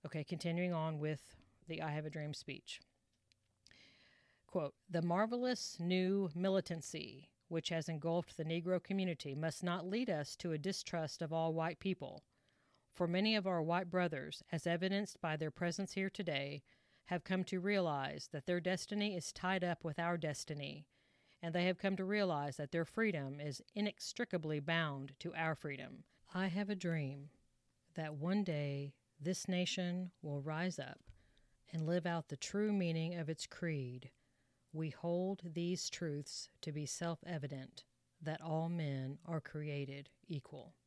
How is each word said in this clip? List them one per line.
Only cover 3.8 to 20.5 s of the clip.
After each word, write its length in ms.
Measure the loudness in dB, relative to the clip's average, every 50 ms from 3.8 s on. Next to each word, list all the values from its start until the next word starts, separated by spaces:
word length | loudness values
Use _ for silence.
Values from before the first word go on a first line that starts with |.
| -20 -20 -20 -20 -20 -20 -20 -20 _ _ _ _ _
Quote, 260 | -4 -2 -2 -2 -2 -4 _ _ -2
The 140 | -2 0 2
marvelous 720 | 4 4 4 4 2 2 0 2 2 0 0 -2 -8 -6 -2
new 520 | 0 2 4 4 4 4 4 4 2 0 0
militancy 960 | 0 2 4 4 4 2 0 -6 -6 -6 -6 -6 -6 -8 -8 -12 -16 -18 _ _ _ _ _
which 200 | -2 -2 0 0
has 180 | 0 0 0
engulfed 480 | 0 -4 0 0 2 2 2 0 -2 -4
the 100 | -4 0
Negro 360 | 0 0 0 2 2 2 2
community 540 | 2 0 0 2 2 2 0 -2 -4 -4 -2
must 280 | 0 0 0 0 0 0
not 240 | 0 0 0 0
lead 220 | 0 0 0 2 2
us 260 | 2 0 0 -4 -6
to 140 | -4 -2 0
a 60 | 0
distrust 640 | 0 0 -2 -2 -2 -4 -2 -2 -2 -2 -2 -2 -4
of 100 | -2 0
all 220 | 2 2 4 4 2
white 260 | 2 2 0 -2 _
people. 440 | 0 0 0 2 -2 -8 -8 -10 _ _ _ _ _ _ _ _ _ _ _ _ _ _ _
For 140 | 0 0
many 280 | 2 4 4 4 4 4
of 120 | 4 4
our 140 | 2 2 2
white 280 | 4 4 2 2 2 2
brothers, 540 | 2 2 4 4 2 -2 -4 -6 -10 -12 -8 -4
as 160 | -4 0 2
evidenced 540 | 2 2 4 4 2 2 2 0 -2 -6 -4
by 140 | -2 0 0
their 160 | 0 0 -2
presence 420 | 0 0 0 0 0 0 -4 -2 0
here 160 | 0 0 0
today, 540 | -2 -2 -2 0 0 0 -2 -2 -6 -8 -10 _ -20 _ _ _ _ _ _
have 180 | -2 -2 -2 0
come 200 | 2 2 2 2
to 140 | 2 0 0
realize 680 | 2 4 4 4 4 4 2 2 0 -2 -4 -6 -8 -6
that 140 | -8 -6 0
their 140 | 2 0 2
destiny 560 | 4 2 0 0 0 -2 0 2 2 2 2
is 160 | 0 -4 -4
tied 320 | -8 -2 0 2 2 4 2
up 200 | 2 0 0 -2
with 140 | -4 -2
our 200 | 0 2 2 2
destiny, 680 | 2 2 0 -2 -2 -4 -6